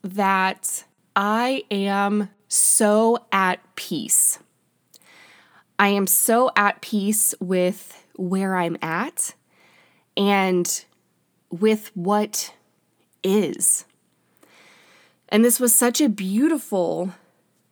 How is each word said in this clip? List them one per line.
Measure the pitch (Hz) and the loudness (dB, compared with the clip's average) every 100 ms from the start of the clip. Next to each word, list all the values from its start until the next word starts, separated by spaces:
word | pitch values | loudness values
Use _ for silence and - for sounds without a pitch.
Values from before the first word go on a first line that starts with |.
that | 190 196 196 190 185 190 - - - _ _ - | -10 -2 2 2 0 -2 -8 -8 -12 _ _ -2
I | 202 220 247 269 - | 0 0 0 -2 -4
am | 202 196 196 202 208 196 _ - | -4 -2 0 0 0 -4 _ -6
so | - - - 214 208 226 233 - | 0 2 4 4 4 4 0 0
at | 196 185 180 _ | 0 0 -2 _
peace. | - - 165 - - - - _ _ _ _ _ - _ - - - _ _ _ - | -14 -8 -6 -2 0 0 -2 _ _ _ _ _ -20 _ -20 -20 -20 _ _ _ 0
I | 202 | 0
am | 202 190 | 2 0
so | - - 233 254 | 0 2 2 2
at | - 202 - | 2 0 -2
peace | - 208 196 214 - - | -4 -2 -2 0 -2 -4
with | 180 185 180 180 - - _ - | -4 0 0 -2 -12 -20 _ -8
where | 180 190 190 185 | -4 -2 -2 -2
I'm | 170 165 | -2 -4
at | 160 165 262 - - - _ _ _ _ _ _ _ - | -6 -4 -6 -6 -10 -10 _ _ _ _ _ _ _ -2
and | 196 196 190 180 175 - - _ _ _ _ _ - | 2 2 2 0 -2 -4 -10 _ _ _ _ _ -16
with | 170 214 220 - | -2 0 0 -4
what | - 175 208 208 - - - _ _ _ _ _ _ | -8 -2 0 -2 -6 -10 -14 _ _ _ _ _ _
is. | 190 202 170 - - - - _ _ _ _ _ _ _ - _ _ _ _ _ - | 0 2 0 -2 -2 -2 -4 _ _ _ _ _ _ _ -20 _ _ _ _ _ -2
And | 208 | 2
this | 233 233 | 4 2
was | 247 | 2
such | - 240 247 | 2 2 2
a | 294 | 0
beautiful | 208 190 202 302 311 - 202 170 165 185 - _ _ _ _ _ | 0 -2 0 2 0 -2 -2 -2 -2 -6 -10 _ _ _ _ _